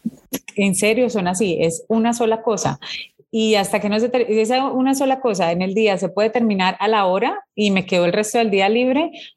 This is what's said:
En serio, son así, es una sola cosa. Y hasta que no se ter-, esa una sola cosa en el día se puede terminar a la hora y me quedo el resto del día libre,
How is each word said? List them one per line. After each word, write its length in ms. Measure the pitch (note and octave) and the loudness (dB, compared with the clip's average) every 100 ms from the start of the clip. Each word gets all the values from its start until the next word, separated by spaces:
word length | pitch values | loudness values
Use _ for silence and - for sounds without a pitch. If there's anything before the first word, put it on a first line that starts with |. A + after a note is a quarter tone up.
| - - - - - - | -8 -12 -12 -12 -10 -2
En 180 | G3 | -2
serio, 360 | F#3 G#3 A3 B3 | 0 0 2 0
son 180 | A3 F3+ | 0 -2
así, 300 | F#3 G#3 D#3+ | 0 0 0
es 240 | E3 E3 - | 0 -2 -2
una 240 | A3+ A3+ | 0 0
sola 280 | A#3 A3+ A3+ | 0 0 0
cosa. 360 | A#3 G#3 - C#3+ - - - _ _ | -2 -2 -2 -6 -10 -14 -16 _ _
Y 220 | A3+ A3 G#3 | -2 2 2
hasta 240 | G3 G#3 | 2 0
que 80 | G#3 | 0
no 100 | G#3 | 0
se 120 | A#3 | 0
ter-, 200 | B3+ A#3 | 0 2
esa 360 | G#3+ A3 B3+ C4+ | 2 2 2 0
una 280 | B3+ C4 | 0 2
sola 280 | C4+ C#4 C4 | 2 0 0
cosa 320 | C4 F#3+ E3+ | 0 0 0
en 80 | F3 | 0
el 120 | F#3 | 0
día 240 | G3 A3 F#3 | 0 2 2
se 120 | F#3 | -2
puede 200 | F#3+ A3 | 0 0
terminar 460 | B3 A#3 G3 F#3 F#3+ | 2 0 2 0 0
a 100 | G3+ | 0
la 160 | A3 F#3+ | 2 2
hora 400 | F#3 A3+ G4+ - - | 0 -2 -4 -10 -2
y 160 | G#3 | 0
me 140 | F#3+ F#3 | 0 0
quedo 180 | F#3 | 0
el 80 | F3 | 2
resto 280 | G3+ G#3+ A#3+ | 0 -2 0
del 120 | A3+ | 0
día 160 | G3 G3 | 2 2
libre, 440 | A#3 B3+ C4+ E4 - - | 2 2 0 -2 -6 -20